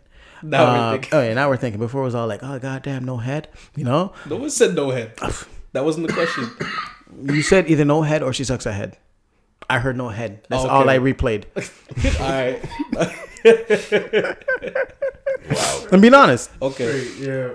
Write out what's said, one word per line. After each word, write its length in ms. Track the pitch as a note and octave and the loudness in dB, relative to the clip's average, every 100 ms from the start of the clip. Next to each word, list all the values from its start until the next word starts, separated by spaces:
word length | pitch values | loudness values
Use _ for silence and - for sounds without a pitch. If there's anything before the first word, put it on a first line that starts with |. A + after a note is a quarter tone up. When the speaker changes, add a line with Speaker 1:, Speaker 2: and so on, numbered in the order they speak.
| _ - - - | _ -20 -20 -16
Speaker 1:
Now 220 | D3+ C#3 D3 | -2 4 4
we're 60 | A#2+ | 4
Speaker 2:
Um, 140 | A2+ | 2
Speaker 1:
thinking. 180 | A2 - D#3 | -2 0 2
Speaker 2:
oh, 40 | |
yeah, 120 | A#2 | 2
now 140 | A#2 C#3+ | 0 0
we're 80 | B2+ | 0
thinking. 240 | B2 G2+ | -2 -4
Before 220 | A#2 C3+ | -4 -4
it 20 | |
was 100 | C3 | -4
all 140 | A#2+ A2+ | -2 -4
like, 120 | G2+ | -6
"Oh, 140 | C3 C3+ | -8 -10
goddamn, 440 | C3+ C3 C#3 C3+ | -8 -8 -6 -6
no 120 | B2+ B2 | -6 -6
head," 320 | B2+ D3 - - - | -4 -6 -8 -18 -16
you 100 | - | -6
know? 280 | A#2+ D3 F#3+ - D3 | 0 0 0 -6 -10
Speaker 1:
No 100 | F3 | -6
one 140 | D4 | -4
said 240 | - G3+ E3 | 2 2 2
no 140 | C3+ | -2
head. 220 | B2+ G#2+ - - - - - - | -4 -6 -8 -8 -8 -10 -18 -8
That 120 | C3 | -4
wasn't 220 | D3+ D#3+ D#3+ | -2 -2 -2
the 60 | |
question. 360 | E3+ E3+ - A2+ | -2 -2 -4 -8
Speaker 2:
<sighs> 40 | - F3 - - - - - | -8 -10 -8 -10 -14 -20 -10
You 180 | C3+ D3+ | -2 0
said 260 | C#3+ D3 D3 | 4 4 4
either 160 | D3+ | 2
no 160 | D3 D3 | 4 2
head 220 | D3+ D#3 | 2 0
or 100 | C3 | -2
she 100 | B2 | -4
sucks 240 | B2 A#2+ A#2+ | -4 -4 -6
at 60 | |
head. 240 | G2+ G#2 - _ _ _ _ _ - - | -6 -8 -12 _ _ _ _ _ -14 -4
I 120 | B2+ | -2
heard 180 | C3 B2 | -2 -4
no 100 | B2 | -6
head. 380 | G#2 A2+ G2+ - | -8 -10 -10 -6
That's 140 | C3 | -2
Speaker 1:
Okay. 60 | C3 | 2
Speaker 2:
all 160 | C#3 C3+ | 4 4
I 80 | C3 | 4
replayed. 480 | C3+ C3 B2+ G#2+ - | 2 0 -2 -2 -6
Speaker 1:
<laughs> 680 | - - - - - B2 - | -12 -12 -16 -12 -4 -2 0
All 100 | C3+ | -2
right. 280 | C3+ B2+ B2 - - - - E3+ - - - | -2 -2 -4 -8 -8 -6 -4 -4 -6 -18 2
<laughs> 920 | - - - G#3 - G#3 - G#3+ - - - B3+ - C5 - - C5+ - C#5 C5+ - | 6 6 4 -2 0 -2 0 -2 -2 -6 -6 -6 -4 -6 -8 -6 -8 -6 -6 -6 -4
Speaker 3:
Wow. 360 | - C2+ - - | -2 -2 -2 4
Speaker 2:
I'm 80 | F#3 | 8
being 140 | A3+ | 10
honest. 360 | C#4 A3 B2 - - | 10 8 4 -2 -6
Speaker 1:
Okay. 440 | C3+ C3+ A#2+ C#3 A#2+ - | -6 -4 -4 -4 -6 -8
Speaker 4:
Yeah. 320 | C3+ C3 B2 | -8 -6 -4